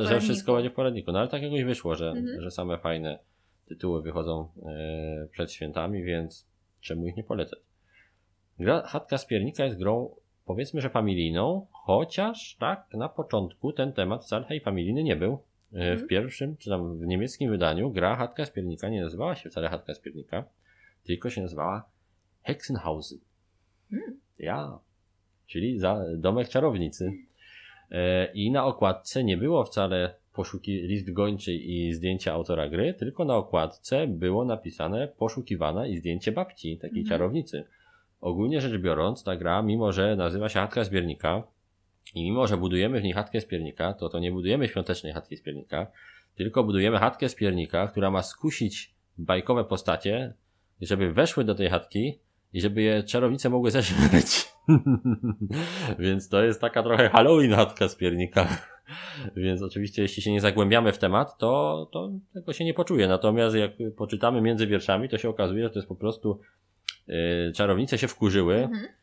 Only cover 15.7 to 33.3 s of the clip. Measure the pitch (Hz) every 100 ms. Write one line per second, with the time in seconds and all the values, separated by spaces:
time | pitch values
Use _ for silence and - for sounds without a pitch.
15.7 | 90 87 87 311 92 127 - 139 156 -
16.7 | 92 85 82 85 92 127 - 139 101 85
17.7 | 82 131 95 90 120 117 - - - 90
18.7 | 82 98 110 85 85 156 147 - 87 82
19.7 | 82 - - - 76 69 87 - _ _
20.7 | _ _ _ - 87 123 110 92 76 82
21.7 | 104 - _ _ _ _ _ - 147 -
22.7 | 120 82 78 - 69 _ _ _ _ _
23.7 | _ - 208 427 277 _ - - 143 147
24.7 | - _ _ _ _ _ _ - 82 113
25.7 | 117 92 104 85 82 87 117 120 131 151
26.7 | 104 82 - 92 95 - _ - - -
27.7 | - - 90 90 92 92 104 104 135 131
28.7 | - 98 95 - 135 117 90 135 165 110
29.7 | 104 95 92 90 - _ - 95 92 -
30.7 | 98 90 101 95 90 104 101 95 85 -
31.7 | 87 85 82 92 95 - 82 80 82 73
32.7 | 85 139 185 117 - 156